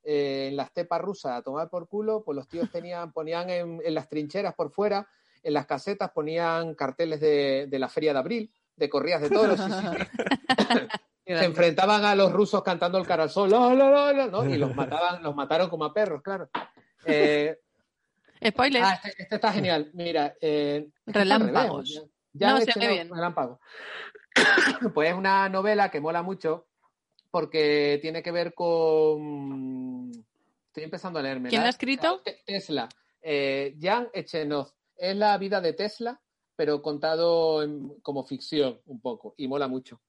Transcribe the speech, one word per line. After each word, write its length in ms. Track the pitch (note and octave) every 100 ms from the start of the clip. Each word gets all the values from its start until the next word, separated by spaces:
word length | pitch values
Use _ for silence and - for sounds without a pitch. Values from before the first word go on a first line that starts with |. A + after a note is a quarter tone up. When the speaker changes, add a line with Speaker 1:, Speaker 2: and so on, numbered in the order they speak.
Speaker 1:
eh, 440 | D3+ D3 C#3+ C3+ C3+
en 60 | C#3
la 80 |
estepa 340 | B2+ - E3+ E3+
rusa 380 | F3 E3+ C#3 A#2+
a 80 |
tomar 260 | B2 C#3 E3+
por 180 | F3 E3
culo, 360 | G#3 G#3+ G#3+ G#3+
pues 100 | C#3+
los 120 | C3
tíos 240 | E3+ -
tenían, 400 | E3+ F3 F3 E3+
<laughs> 20 |
ponían 340 | D#3+ D#3 E3 F3+
en, 280 | F3+ E3+ E3 D#3+
en 80 |
las 160 | D#3+ D#3
trincheras 460 | D3+ D3 F#3 G3 -
por 160 | D3+
fuera, 360 | - G#3 G3+ G#3+ _ _ _
en 100 | E3
las 140 | D3 C3
casetas 420 | C#3 - D3+ - -
ponían 580 | D3+ E3 E3+ E3 E3
carteles 460 | D3+ C3 - E3 D3+
de, 460 | D3+ D3 C#3 C3+ C#3
de 80 | C3+
la 100 | B2+
Feria 220 | - D3+
de 80 | C#3
Abril, 320 | D#3 A#3 A3 _ _ _
de 140 | -
corridas 320 | C#3+ E3+ E3+
de 80 | D3
toros, 300 | G3+ G#3+ F#3+
sí, 120 | G3
sí, 160 | F#3+ G3
sí. 920 | F3 F#3 A3+ F#3 C#4 - B3+ G#3 A#3 -
<laughs> 0 | G#3+ _ _
Speaker 2:
Qué 100 | -
Speaker 1:
Se 100 | E3+
Speaker 2:
grande. 20 | E3+
Speaker 1:
enfrentaban 540 | D#3+ F3 D#3+ F#3+ G#3
a 120 | G#3 G3
los 160 | F#3+
rusos 300 | F3 G3+ G3+
cantando 340 | - E3+ F3 F#3
el 80 | F3+
cara 180 | E3+
al 60 | D#3
sol, 220 | F#3+ G3
"La, 240 | A3 B3 C4
la, 160 | C4+
la, 200 | C#4+ C#4+
la", 140 | C#4 B3+
¿no? 160 | F#3
Y 140 | C#3 C#3
los 180 | C#3 C3
Speaker 3:
<laughs> 0 |
Speaker 1:
mataban, 460 | C3+ D3 F3 F3
los 140 | D#3+ C#3+
mataron 340 | C#3 D#3+ F3+
como 160 | E3 D3+
a 80 |
perros, 300 | G#3+ G#3 C#3+
claro. 260 | - G3 D#3 - - _ _ _ -
Eh, 540 | D3+ D3 D3 D3 - _ _ _ _ _ _ _ _ A3
Speaker 4:
Spoiler. 340 | - C4+ C4
Speaker 1:
ah, 100 | G3 F#3
este, 180 | G3+ -
este 140 | F3+ G#3
está 180 | A3
genial. 380 | F#3 F#3 D#3+ D3+
Mira, 400 | F3 E3+ D#3+ D3 -
eh, 460 | D#3+ D3+ D3 D3 D3+ _ -
este 160 | G#3
está 140 | G3 G#3+
al 60 |
Speaker 4:
Relámpagos. 480 | G#3+ D#3+ - - -
Speaker 1:
revés, 160 | D3+ - _ _
ya, 140 | C#3 -
ya 20 |
Speaker 4:
No, 40 | C4+
Speaker 1:
he 40 | A#3
Speaker 4:
se 60 |
Speaker 1:
hecho 80 | A3+
Speaker 4:
ve 80 | A#3
Speaker 1:
no, 40 |
Speaker 4:
bien. 160 | F#3+ E3+
Speaker 1:
relámpago. 460 | F3 F3 E3+ C#3+ - _ - - - - - _ -
<coughs> 580 | - G4+ C#4+ B3+ A#3 D3+
Pues 140 | D#3
es 40 | F3+
una 320 | F#3+ G3 G3
novela 400 | F#3+ G3+ G#3 G3
que 80 | D#3
mola 220 | D3+ E3+
mucho, 440 | F3+ F#3+ D#3+ E3+ _ _ _ _ _ _ _
porque 680 | F3 D#3 D#3 D3+ D3 D3 C#3+
tiene 200 | D#3+ E3
que 100 | E3+
ver 220 | E3+ E3+
con, 1600 | - F3 E3 D#3+ D#3 D#3 D3+ D3+ D3 C#3 C3+ C3 C3 B2+ B2+ B2+ A#2 _ _ _ _ _
estoy 160 | -
empezando 360 | D#3 E3+ F#3+ D#3+
a 20 |
leerme, 260 | C3+ C3 B2+
Speaker 4:
¿Quién 120 | A3+
Speaker 1:
la 40 | A#3
Speaker 4:
lo 20 |
ha 40 |
escrito? 480 | B3 B3+ C4+ D#4+ F#4
Speaker 1:
Te-, 180 | - - -
Tesla, 420 | G3 F#3+ C#3+ A#2 - _ _
eh, 540 | D#3+ C#3+ C#3 C3+ C#3 D3+
Jan 280 | F3 A3+ A#3+
Echenov. 580 | F3+ D3+ E3 D3+ D3 C#3+ _ _ -
Es 200 | F3+ G3
la 200 | G#3 G3+
vida 220 | G3 G3+
de 120 | E3+
Tesla, 480 | D#3+ G#3 - A#3 C4 _ _ _ -
pero 260 | D3+ D3
contado 840 | D3+ D3 D#3+ D#3+ E3+ E3+ D#3+ D#3
en, 360 | D3+ D3 C#3 C#3+
como 220 | - C#3
ficción 560 | B2+ C3 - D#3 C3+ A2+ _
un 160 | B2
poco, 320 | B2+ A2+ G#2+ -
y 100 | C3
mola 200 | C#3+ C3+
mucho. 320 | C3 C3 A#2